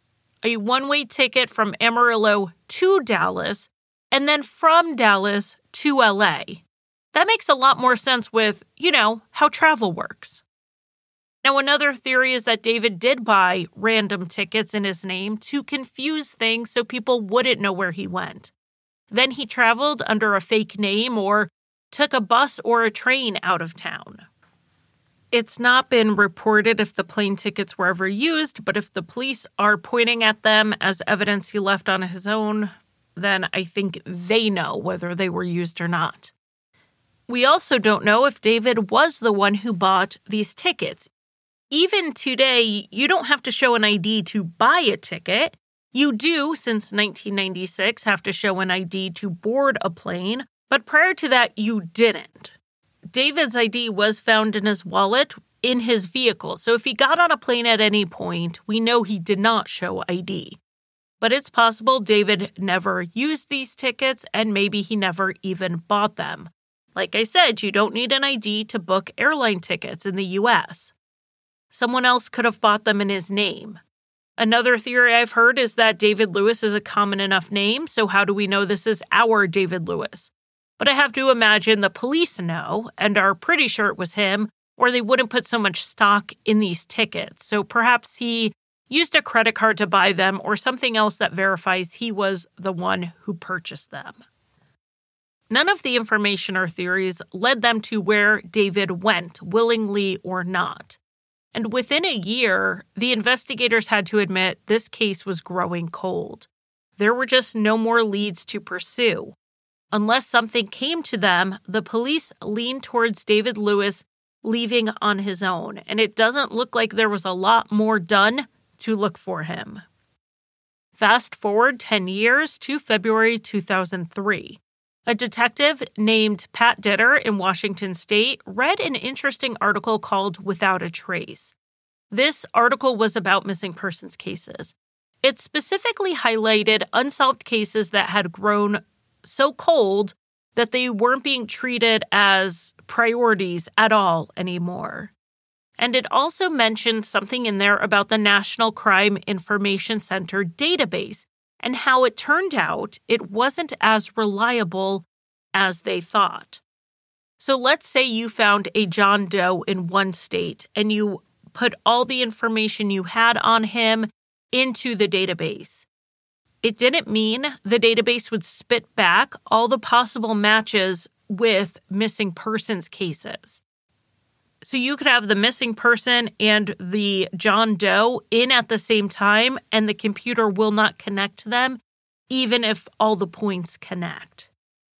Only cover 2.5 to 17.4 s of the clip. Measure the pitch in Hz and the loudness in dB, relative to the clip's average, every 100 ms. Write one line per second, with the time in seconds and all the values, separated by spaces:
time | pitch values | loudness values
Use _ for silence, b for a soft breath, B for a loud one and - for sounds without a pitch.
2.5 | - - - 370 392 240 190 180 185 175 | -8 -12 0 4 4 2 0 0 -2 -4
3.5 | 208 - _ _ _ _ 269 285 302 - | -6 -10 _ _ _ _ 0 2 0 -4
4.5 | - 320 330 339 254 220 196 202 202 208 | 0 4 6 4 2 4 4 2 -2 -4
5.5 | - _ - 302 277 226 202 202 147 - | -12 _ -4 0 4 4 4 2 0 -8
6.5 | 160 _ _ _ _ _ 302 392 453 - | -16 _ _ _ _ _ 0 2 2 0
7.5 | 269 262 262 254 240 269 254 208 226 214 | 2 2 4 2 2 0 -2 0 0 0
8.5 | - _ - 339 294 214 226 - - 302 | -2 _ -4 2 4 2 0 -8 0 0
9.5 | - 320 294 208 165 - - - - _ | 4 2 4 -2 -4 -8 -12 -20 -20 _
10.5 | _ _ _ _ _ _ _ _ _ 269 | _ _ _ _ _ _ _ _ _ 0
11.5 | 277 277 294 285 254 262 254 254 254 233 | 2 2 2 2 -2 -2 0 2 0 0
12.5 | 220 226 233 226 180 233 262 226 202 180 | 0 0 0 0 0 0 0 2 4 4
13.5 | 185 165 - 214 226 208 202 175 - 196 | 2 -4 -4 0 0 0 -4 -6 -6 -4
14.5 | 220 208 208 196 175 190 185 196 214 - | -2 -2 -4 -4 -6 -8 -8 -6 -8 -8
15.5 | 285 262 285 254 - 277 311 285 - 226 | -8 -6 -8 -8 -8 -6 -4 -8 -4 -2
16.5 | 226 233 240 240 254 226 240 202 233 | -2 -4 -4 -4 -4 0 -2 0 0